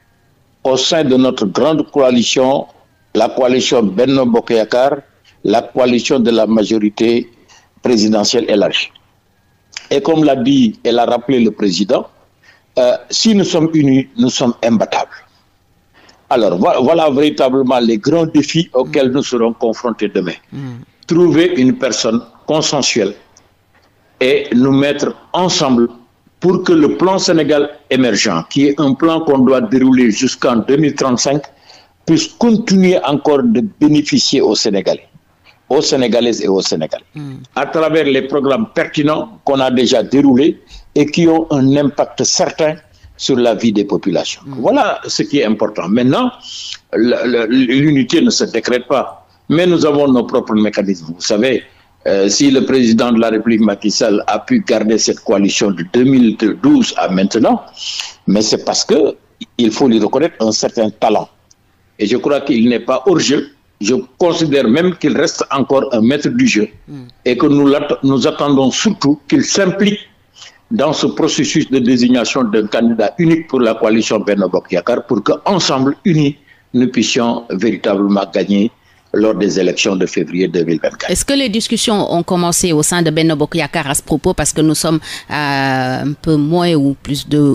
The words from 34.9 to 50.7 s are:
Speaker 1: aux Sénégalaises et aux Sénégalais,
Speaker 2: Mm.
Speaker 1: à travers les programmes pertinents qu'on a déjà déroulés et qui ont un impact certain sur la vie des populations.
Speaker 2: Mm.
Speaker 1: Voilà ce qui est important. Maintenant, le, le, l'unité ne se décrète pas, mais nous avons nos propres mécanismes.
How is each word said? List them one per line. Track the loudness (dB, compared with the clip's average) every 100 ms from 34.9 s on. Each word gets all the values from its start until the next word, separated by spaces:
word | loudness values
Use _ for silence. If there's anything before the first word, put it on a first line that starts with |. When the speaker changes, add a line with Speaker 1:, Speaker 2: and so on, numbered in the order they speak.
| -4 -8 _ _ _ _ _ _
Speaker 1:
aux | 0
Sénégalaises | 0 0 0 2 0 0
et | 0
aux | 0
Sénégalais, | 0 -4 -4 -8 -12
Speaker 2:
Mm. | -16 -14 -16 -10 -6
Speaker 1:
à | -4
travers | -2 0 0 2
les | 0
programmes | 0 -2 0 -2 -2
pertinents | -4 -4 -2 0 -2 -6 -8
qu'on | -2 0
a | 0
déjà | 0 2 0
déroulés | 2 2 4 4 2 -2 _ -20 -6
et | -2 0
qui | 2 2
ont | 2 0
un | 0 2 2
impact | 0 -2 -4 -2
certain | -2 0 -2 0 -2 -4 _ _ -20 -8
sur | -2 2
la | 2
vie | 2 0
des | 0
populations. | -2 -2 -2 -4 -4 -10 -14
Speaker 2:
Mm. | -4
Speaker 1:
Voilà | 0 0 0 -4 -6
ce | -6
qui | -2 0
est |
important. | 0 -2 -2 -4 -2
Maintenant, | 0 2 0 -2 -6 -16 -16 -16 -16 _
le, | -2 0 0
le, | -2 -2 0
l'unité | 0 2 2 2 2 0 2
ne | 2
se | 0
décrète | -2 -2 -2 -4 0
pas, | -2 -2 -12 _ _ -2
mais | 0 2
nous | 2 2
avons | 2 2
nos | 2
propres | 0 -4 0
mécanismes. | 0 0